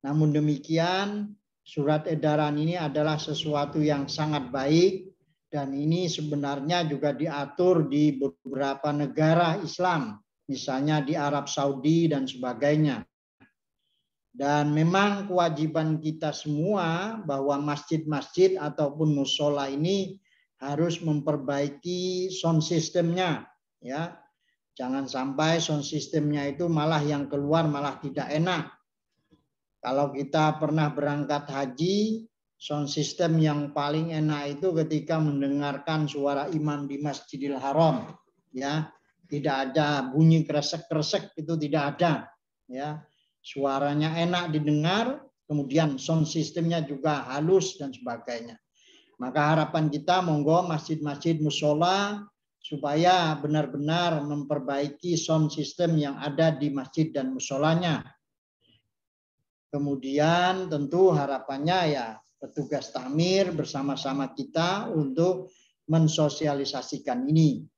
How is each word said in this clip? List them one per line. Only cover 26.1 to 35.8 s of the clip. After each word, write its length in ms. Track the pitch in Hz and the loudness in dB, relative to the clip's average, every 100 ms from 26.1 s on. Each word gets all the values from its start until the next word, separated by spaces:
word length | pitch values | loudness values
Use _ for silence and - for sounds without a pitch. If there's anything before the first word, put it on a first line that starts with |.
| 160 147 147 143 | -2 0 -2 -4
itu 240 | 139 175 | -2 0
malah 320 | 156 156 156 | 0 2 0
yang 240 | 147 143 139 | 0 -2 -4
keluar 400 | 143 143 160 156 | -4 2 2 2
malah 320 | 143 143 135 | 0 -4 -6
tidak 320 | 143 139 127 | -8 -6 -4
enak. 400 | 151 175 170 156 - _ _ _ _ _ _ _ _ _ _ | 0 0 0 -6 -16 _ _ _ _ _ _ _ _ _ _
Kalau 320 | 123 135 143 131 | -2 0 0 -2
kita 460 | 135 160 156 147 | -2 2 2 2
pernah 320 | 151 156 151 | 0 2 2
berangkat 560 | - 143 143 143 147 143 | 0 -2 -2 -2 -4 -4
haji, 800 | 135 135 127 175 202 214 220 - _ _ _ | -6 -6 -2 0 2 0 -2 -8 _ _ _
sound 320 | - 147 143 | -6 -4 -2
system 540 | 156 143 - 170 160 | -2 -4 0 2 4
yang 320 | 156 147 147 | 4 2 -2
paling 400 | 151 143 156 165 | -4 -2 -2 -2
enak 480 | 156 151 147 143 143 | 0 0 0 -4 -2
itu 100 | 190 160 | -2 0
ketika 400 | 156 156 - 160 | 0 -2 0 0
mendengarkan 880 | 151 143 139 143 143 135 | 2 0 0 0 -2 -4